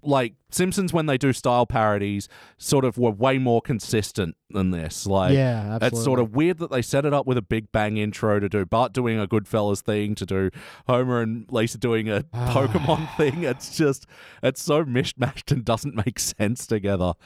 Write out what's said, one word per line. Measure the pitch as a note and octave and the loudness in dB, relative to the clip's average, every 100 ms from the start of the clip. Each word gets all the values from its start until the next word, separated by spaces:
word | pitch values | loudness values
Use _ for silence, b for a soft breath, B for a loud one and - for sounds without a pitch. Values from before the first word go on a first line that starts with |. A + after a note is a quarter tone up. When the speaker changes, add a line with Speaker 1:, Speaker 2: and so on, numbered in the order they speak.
Speaker 1:
like, | C#3+ C#3 A#2+ _ - | 0 0 0 _ -8
Simpsons, | - F#3 F#3 F#3 | -2 0 0 0
when | E3 D#3 | 0 0
they | B2+ | 2
do | C3+ | 2
style | B2 B2+ B2 A#2+ | 0 2 2 2
parodies, | A#2+ G#2+ G#2 G2+ G2+ - B B B | 2 2 2 0 -4 -6 B B B
sort | - C#3 | 2 2
of | C3 B2 | 2 2
were | A#2 | 0
way | G2+ C3 C3+ | 2 2 2
more | B2+ A#2 | 2 2
consistent | - A2+ - A2+ G2+ - E2+ - _ | 0 -4 0 -2 0 -4 -4 -6 _
than | G2 F#2+ | -2 0
this. | F2 D#2 - G2 | -2 -6 -6 -2
Like, | G2 A2+ | 2 4
Speaker 2:
Yeah, | C3+ C3 A2+ G#2 A2+ | 4 2 -2 -4 -2
Speaker 1:
it's | |
sort | A#2 | 0
Speaker 2:
absolutely. | A2+ B2+ B2 | 0 0 2
Speaker 1:
of | A2+ A#2+ | 0 2
weird | E3 E3 | 0 0
that | E3+ | -4
they | C3 | -4
set | - C#3 D3 | 0 0 2
it | |
up | C#3+ C3 | 0 0
with | B2 | -2
a | |
Big | F#2+ A2+ G#2 | 0 -4 -2
Bang | A2 G#2+ G#2+ | -2 0 0
intro | G#2 - G#2+ G#2 | -2 0 0 2
to | G2+ | 2
do | G#2 F2+ | -2 0
Bart | A2+ B2 | 2 2
doing | B2+ A#2+ A2 | 0 0 0
a | G2+ | 0
Goodfellas | A2 F#2+ A2 G#2 G2+ | 0 0 0 0 0
thing, | - G#2 G#2 G#2+ | 0 -2 -2 -4
to | F#2+ | -2
do | F#2+ F#2+ B B B - | 0 -2 B B B -2
Homer | B2 B2+ A#2+ | 0 2 0
and | A2+ A#2 A2 | -2 -4 -4
Lisa | B2 A2+ A2 | 0 0 0
doing | B2 A2+ A2 | 0 0 0
a | G#2 - | -2 -4
Speaker 2:
Ah. | A#2+ B2 | -4 0
Speaker 1:
Pokemon | C3 C3+ D3+ C#3+ D#3 D#3 | 0 0 0 0 0 -2
<laughs> | - | 0
thing. | D3+ D#3 | 0 0
It's | D3+ B2+ - - | -4 -4 -8 0
just, | D3 C3+ - B B B | 0 0 -8 B B B
it's | B2+ C3 | -2 -2
so | - D3 | 0 0
mishmashed | C#3 B2 E3+ - C3+ - - | 2 0 -2 -2 -4 -4 -2
and | C3 | -2
doesn't | A2+ A2+ C#3+ A2 | 0 -2 -2 -4
make | A2+ - | -4 -4
sense | - - G#2+ B2 - | -6 -2 -2 -2 -2
together. | A2 G2 F#2+ F2+ - | -2 0 0 0 -2